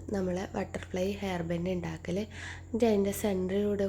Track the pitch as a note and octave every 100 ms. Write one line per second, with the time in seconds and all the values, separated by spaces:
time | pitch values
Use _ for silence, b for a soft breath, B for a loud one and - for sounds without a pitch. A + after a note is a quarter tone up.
0 | - G3+ F#3 F3+ F#3+ G#3 F#3+ F#3 - F#3
1 | F#3 G3+ G3 F3+ E3 E3+ F3+ F#3 E3+ D#3+
2 | - F3+ A3 - - - - A3+ A#3 G#3
3 | G3+ G3+ G#3+ F#3 F#3 G3 G#3 G3+